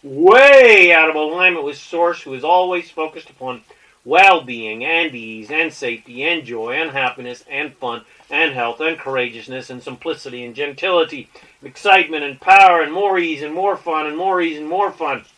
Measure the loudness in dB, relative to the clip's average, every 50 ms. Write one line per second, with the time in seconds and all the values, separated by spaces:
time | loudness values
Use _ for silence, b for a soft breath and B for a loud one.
0 | _ -12 -4 2 6 6 8 8 8 10 10 10 10 8 8 6 6 6 4 4
1 | 2 0 0 -2 -4 -4 -2 0 0 0 0 -2 -6 -8 -10 -12 -14 -8 -4 -2
2 | -2 -2 -2 -6 -12 -14 -12 -8 -2 0 2 2 2 0 -4 -6 -8 -10 _ -10
3 | -10 -8 -10 -18 -20 _ _ _ -12 -12 -12 -12 _ b b b b b b b
4 | b 0 2 4 6 6 4 2 -2 -8 -12 -10 -10 -10 -10 -10 -6 -4 -4 -4
5 | -4 -4 -8 -12 -14 -14 -14 -16 -14 -8 -6 -6 -6 -6 -6 -8 -8 -8 -8 -10
6 | _ _ -14 -8 -6 -6 -6 -6 -8 -12 -12 -10 -10 -8 -8 -8 -8 -8 -6 -6
7 | -6 -6 -6 -8 -14 -14 -16 -16 _ _ -12 -10 -10 -12 _ _ -10 -10 -10 -10
8 | _ b b b b b -4 -4 -4 -2 -2 -6 -6 -6 -6 -6 -6 -6 -6 -8
9 | -10 -6 -6 -6 -6 -6 -10 -16 -16 -14 -14 -16 -14 -16 -18 -16 -16 -16 -18 -12
10 | -10 -10 -10 -10 -12 -16 -16 -14 -16 -16 -12 -10 -10 -10 -10 -8 -4 -2 0 0
11 | 0 -2 -6 -16 -18 b b b b b b b -20 -20 _ -6 2 2 2 2
12 | 2 -2 -6 -8 -8 -10 -12 _ 2 4 6 8 8 6 6 4 0 -2 -4 -2
13 | -2 0 0 -2 -2 -4 -6 -8 -10 -10 -8 -4 -4 -4 -4 -4 _ -6 -4 -4
14 | -4 -6 -6 -4 -4 -2 -2 -2 -2 -4 -6 -8 -10 -6 -4 -2 -4 -4 -4 -8
15 | -8 -6 -6 -8 -12 _ _